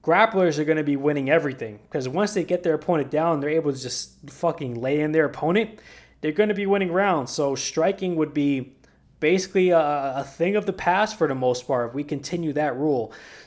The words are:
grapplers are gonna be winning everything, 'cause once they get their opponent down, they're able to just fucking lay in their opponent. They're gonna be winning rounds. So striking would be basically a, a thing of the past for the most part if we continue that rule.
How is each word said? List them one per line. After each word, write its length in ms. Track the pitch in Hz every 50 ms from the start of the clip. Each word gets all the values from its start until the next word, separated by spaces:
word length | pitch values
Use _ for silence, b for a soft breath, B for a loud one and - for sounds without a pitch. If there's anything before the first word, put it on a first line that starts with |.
grapplers 560 | - 160 160 185 220 220 220 190 185 175 151 147
are 60 | 156
gonna 180 | 147 160 156
be 140 | 151 147 143
winning 340 | 135 139 147 147 147 135 135
everything, 500 | 151 165 147 143 120 - 117 110 104 101 - _
'cause 180 | - 151 127 127
once 260 | 127 170 208 208 208
they 120 | 202 170
get 180 | - 180 175 175
their 100 | 170 156
opponent 380 | 151 - - 175 156 139 139
down, 300 | 143 147 160 170 165 147
they're 80 | 139 147
able 240 | 156 165 156 147 135
to 80 | 127
just 480 | 127 123 - - - - - _ - 139
fucking 500 | - - - 170 156 - 147 127 120 117
lay 220 | 117 131 143 151
in 100 | 151 151
their 140 | 151 160 156
opponent. 560 | 139 - - - 156 175 214 226 220 220 B B B B B B B B B
They're 100 | - 156
gonna 220 | 151 202 214 214 208
be 120 | 190 202
winning 280 | 196 196 202 196 180 165
rounds. 400 | 185 202 202 180 151 127 123 -
So 200 | - 147 139 135
striking 600 | 131 - - - 160 160 185 196 190 190 185 175
would 180 | 160 156 147 143
be 420 | 147 143 143 139 135 127 - - _ b b b b b b _ _
basically 520 | - 151 175 190 190 - - 196 185 180
a, 80 | 175 165 156 147 147 143 139 139 131 147
a 60 | 135
thing 320 | - - - 165 180 202
of 100 | 208 185
the 80 | 202 185
past 440 | - - 180 180 196 214 214 214 -
for 100 | 165 147
the 80 | 135
most 320 | 131 127 127 123 123 - -
part 220 | 139 123 120 113
if 60 | 120
we 80 | 139 147
continue 500 | 143 151 135 135 - - 170 170 156 135
that 240 | 143 151 147 123 123
rule. 340 | 147 156 143 123 113 - B B B B B B B